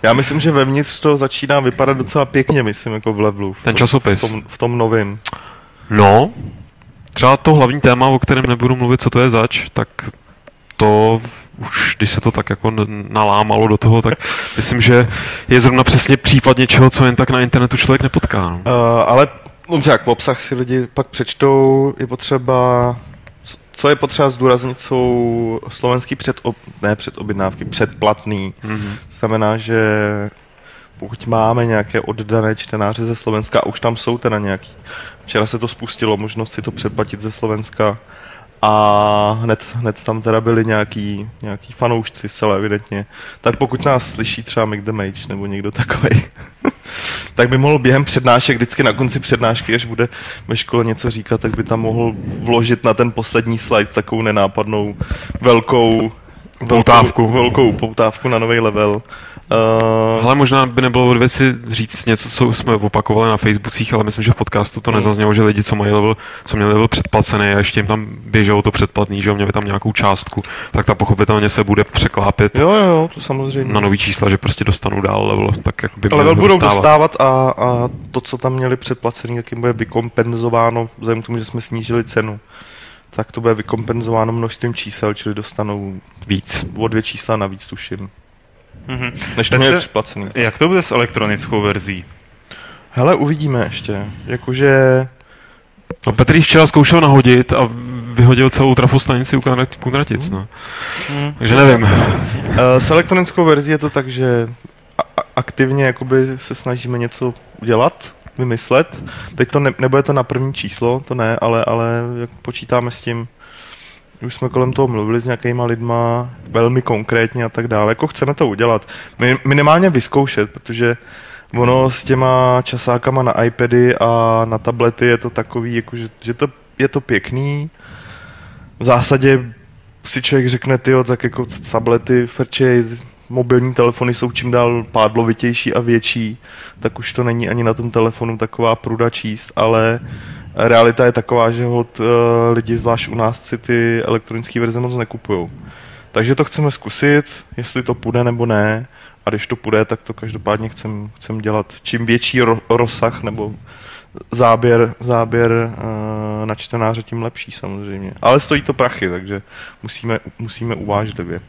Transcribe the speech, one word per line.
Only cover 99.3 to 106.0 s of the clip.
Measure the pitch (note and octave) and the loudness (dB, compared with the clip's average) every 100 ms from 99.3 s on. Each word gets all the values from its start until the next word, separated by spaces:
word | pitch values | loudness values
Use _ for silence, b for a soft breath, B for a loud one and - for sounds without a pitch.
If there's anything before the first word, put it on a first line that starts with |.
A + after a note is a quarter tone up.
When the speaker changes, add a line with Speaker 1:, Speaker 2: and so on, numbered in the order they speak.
| C3+ | 0
Speaker 2:
u | |
Kundra-, | C3 B2+ B2+ - | 0 0 -2 -4
Kunratic, | B2+ C3 C#3+ A2+ D#3 | -4 -2 -2 -4 -4
no. | F#2+ G2 B B B B B B | -8 -10 B B B B B B
Speaker 3:
Hmm. | C#3+ C#3+ D3 | -6 -6 -4
Speaker 2:
Takže | A#2 B2 | 2 6
nevím. | C#3 A#2+ G#2+ | 8 8 6
Speaker 1:
Eh, | F#2 - - - - - - B2+ B2+ | 4 2 0 -2 -6 -2 2 4 4
s | B2+ | 4
elektronickou | D#3+ F3 F#3 F3+ - | 2 4 0 0 2
verzí | E3 D3 C#3+ | 4 4 2
je | D#3 | 0
to | D3+ | 0
tak, | D3 B2+ | -4 -4
že | B2+ C3 A#2+ A2+ A#2+ - _ _ - | -2 0 0 -2 -10 -20 _ _ -8
a-, | |
a-, | - - - - | -4 -4 -4 -6
aktivně | - - C3+ C#3 | -6 -2 0 2
jakoby | C3+ B2 | 0 -2